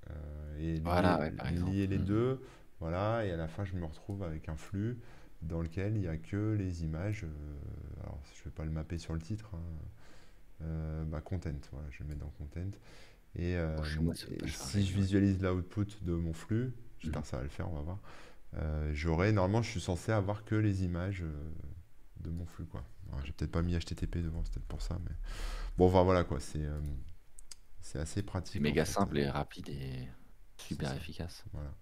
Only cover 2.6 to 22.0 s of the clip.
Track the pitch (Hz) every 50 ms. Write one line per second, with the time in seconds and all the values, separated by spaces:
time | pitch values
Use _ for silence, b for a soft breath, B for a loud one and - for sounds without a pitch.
2.6 | B B - - 82 82 82 90 101 107 113 117 110 98 87 82 82 80 82 -
3.6 | 101 92 87 92 87 80 78 - - - 101 98 98 85 78 78 - - 80 78
4.6 | - - - 98 101 113 123 113 B B B B B B B - - 82 82 82
5.6 | 85 80 - 98 95 104 110 110 98 85 80 80 80 - - 101 104 107 110 104
6.6 | 98 92 87 82 85 78 78 80 90 104 107 104 - 80 76 73 73 73 73 71
7.6 | 71 69 69 69 69 73 73 - - - 67 69 69 - - - - 78 - -
8.6 | 78 80 78 80 78 - 87 80 - - 80 82 80 - 110 107 - - - 82
9.6 | 85 85 82 78 73 - - B B B B B B B B B B - - -
10.6 | 80 80 80 80 78 78 78 78 80 78 78 76 76 - - 90 - 87 71 71
11.6 | - - - 67 76 76 71 - 73 73 76 76 73 73 - - 73 71 - 82
12.6 | 90 98 101 - B B B B B B B B B - - - 85 87 90 87
13.6 | 85 80 78 78 78 76 76 78 80 85 - - - - - 82 - - - -
14.6 | - - - 101 101 95 95 101 98 95 101 101 98 101 98 92 92 92 92 92
15.6 | 87 - - 107 101 98 - - - 87 85 85 85 82 80 - - - 107 110
16.6 | 127 131 123 - - - - - - 80 76 73 73 - - 65 64 69 - -
17.6 | 90 87 85 76 73 82 92 101 B B B B B B B B - - - -
18.6 | 78 78 78 76 76 76 76 73 76 85 80 80 90 107 110 104 92 92 101 117
19.6 | 117 110 - - 82 - 92 85 - - 113 107 98 95 104 104 - - 110 107
20.6 | 107 104 98 95 95 90 87 85 90 95 101 90 87 80 76 73 76 78 78 82
21.6 | - 73 71 - - - - -